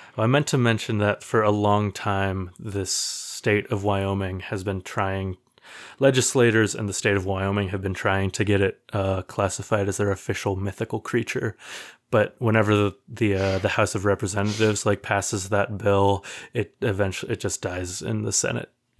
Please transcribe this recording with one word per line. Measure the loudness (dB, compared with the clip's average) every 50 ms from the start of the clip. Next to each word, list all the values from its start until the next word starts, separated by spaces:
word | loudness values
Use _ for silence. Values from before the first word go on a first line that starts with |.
| -20 -12 -2 0
Oh, | 2
I |
meant | 4 4 2 2 2
to | 2 2
mention | 4 2 2 0 -2 -2 0 2
that | 2 2 0 0 -4
for | 0 2 4 4
a | 4
long | 4 4 4 4 4 4 2 0
time, | -2 -4 -4 -2 0 0 0 0 -2 -2 -4 -6 -10 -12
this | -12 -6 -4 -4 -4 -2 -2
state | -4 -4 -4 -6 -8 -10 -12 -12 -4 2 2 2 2 2 0 -4
of | -2 0
Wyoming | 0 0 2 0 0 0 0 -2 -4 -4 -6
has | -8 -6 -8 -6 -4
been | -4 -4 -4 -6
trying, | -8 -4 -2 -2 -2 -2 -2 -4 -4 -6 -8 _ _ _ _ _ -20 -20 -20 -20 -18 -4 2
legislators | 4 4 6 4 2 2 4 4 4 6 6 4 4 2 0
in | -2 -4
the | -4 -4
state | -2 0 2 2
of | 2 0
Wyoming | 0 -2 -2 0 0 0 0 0 -2
have | -4 -4
been | -4 -4 -6
trying | -2 0 0 0 2 0 -2 0
to | -2 0
get | 2 4 2
it, | 2 2 0 _ _ -6 -4
uh, | -2 0 0 0 -2 -4
classified | _ -2 0 0 0 0 -4 -4 -2 0 0 0 0
as | 0
their | 0 0 0
official | 0 -2 -2 -6 -6 -4 -2 -4 -2
mythical | -2 -4 -6 -4 -6 -6 -6 -6 -8
creature. | -6 -2 -2 -2 -2 -2 -6 -4 -4 -4 -6 _ -16 -16 -16 -16 -16 -18 -20 _ _ 0
But | 2 2 2 2 -2 -2
whenever | 0 2 4 4 4 4 4
the, | 4 4 2 -2 _ _ -18
the, | -4 -2 0 0 2
uh, | 2 0 0 0 0
the | 0 0
House | 2 2 0 0 0
of | -2 0
Representatives, | 0 0 0 -2 -4 -2 0 0 0 0 2 2 2 2 2 0
like, | 0 0 0
passes | 0 -2 0 0 0 -2 -4 -4 -4 -2
that | 0 0 0 0 -4 -2
bill, | 0 2 4 4 4 4 2 0 -2 -10 -16 -16 -16 -8 -6
it | -6 -6 -6 _ -4 -2
eventually, | -2 0 0 -2 -2 -2 -6 -4 -6 -6
it | -4
just | -4 -6 -6 -4 -6
dies | -6 -6 -6 -6 -6 -8 -8 -6
in | -4 -4 -4 -2
the | -2 -2
Senate, | -2 -2 -2 -2 -4 -6 -10 _ _ _ _ _ -10